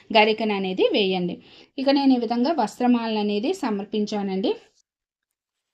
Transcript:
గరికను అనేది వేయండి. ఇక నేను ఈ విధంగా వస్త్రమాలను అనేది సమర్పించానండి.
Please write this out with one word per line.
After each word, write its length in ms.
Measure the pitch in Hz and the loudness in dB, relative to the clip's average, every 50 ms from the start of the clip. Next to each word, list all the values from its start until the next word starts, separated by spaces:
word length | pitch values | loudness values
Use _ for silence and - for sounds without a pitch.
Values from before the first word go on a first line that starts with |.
| - - | -6 2
గరికను 420 | 214 220 214 220 214 220 226 214 202 | 4 4 4 4 2 0 -2 -2 -2
అనేది 340 | 196 190 185 185 226 427 508 | -2 -2 -2 0 0 0 2
వేయండి. 420 | 339 226 196 190 190 180 180 175 175 - - - - - - _ - 277 | 2 2 0 2 0 0 -2 -2 -6 -8 -14 -20 -20 -20 -20 _ -10 -4
ఇక 120 | 262 269 | 0 2
నేను 220 | 285 277 277 269 | 2 4 4 4
ఈ 40 | 254 | 4
విధంగా 360 | 240 233 220 240 240 247 302 | 4 2 -2 -2 0 0 0
వస్త్రమాలను 680 | 339 285 214 208 - - 247 247 247 233 226 226 214 214 | 0 0 -2 -4 -2 -2 2 2 2 2 0 -2 -2 -2
అనేది 320 | 208 208 202 208 220 320 | -2 -2 -2 -2 -2 -4
సమర్పించానండి. 1000 | 381 - 277 226 208 196 208 - - 214 208 208 214 202 196 196 190 190 196 339 453 - _ _ _ _ _ _ _ _ _ _ _ _ _ _ _ _ _ _ _ _ _ _ | -4 -4 -4 -4 -4 -4 -6 -4 -4 -4 -2 -2 -2 -4 -4 -4 -4 -2 -2 -2 -4 -4 _ _ _ _ _ _ _ _ _ _ _ _ _ _ _ _ _ _ _ _ _ _